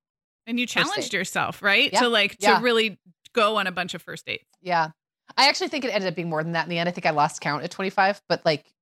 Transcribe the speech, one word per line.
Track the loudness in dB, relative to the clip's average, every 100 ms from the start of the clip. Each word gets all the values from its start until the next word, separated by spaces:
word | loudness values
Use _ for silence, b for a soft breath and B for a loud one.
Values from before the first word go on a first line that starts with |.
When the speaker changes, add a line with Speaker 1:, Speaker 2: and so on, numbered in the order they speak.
| _ _ _ _ -6
Speaker 1:
And | -4
you | -2
Speaker 2:
First |
Speaker 1:
challenged | 0 0 -2 -4
Speaker 2:
date. | -4
Speaker 1:
yourself, | -4 -4 -4 -2
right? | 2 2 4
Speaker 2:
Yeah. | 2
Speaker 1:
To, | 4
like, | 2 0 2
to | 4
Speaker 2:
Yeah. | 4
Speaker 1:
really | 4 2 0 -4 _ _ -6
go | 0 2 2
on | -2
a |
bunch | -4 -6 -8
of |
first | -12 -14 -10
dates. | -12 _ _
Speaker 2:
Yeah. | -2 0 0 -6 _ _ _ 2
I | 2
actually | 2 -4
think | -4 -2
it |
ended | -2 -2
up | -4
being | -4
more | -2
than | -2
that | -2 -2
in |
the | -2
end. | -2
I |
think | 0 0
I |
lost | 2 0 0
count | -4 -4
at | -6
twenty-five, | -6 -4 2 2 0 -4
but, | 0 0
like, | 0 _ _